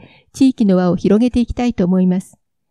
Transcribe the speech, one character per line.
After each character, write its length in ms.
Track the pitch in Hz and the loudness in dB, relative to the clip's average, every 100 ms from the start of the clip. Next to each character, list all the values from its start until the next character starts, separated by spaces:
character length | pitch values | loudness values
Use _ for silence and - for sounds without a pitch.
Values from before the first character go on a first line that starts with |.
| - _ _ | -20 _ _
地 180 | - 269 | 0 0
域 160 | - 208 | 2 0
の 120 | 180 | 2
輪 140 | 180 | 0
を 40 | 175 | 0
広 240 | - 202 | 0 2
げ 120 | 247 | 2
て 100 | 254 | -2
い 60 | 233 | -4
き 60 | |
た 120 | - 247 | -4 -4
い 80 | |
と 100 | - | -2
思 160 | 180 185 | -2 0
い 80 | 185 | 0
ま 140 | 180 | -2
す。 160 | - _ _ _ _ | -6 _ _ _ _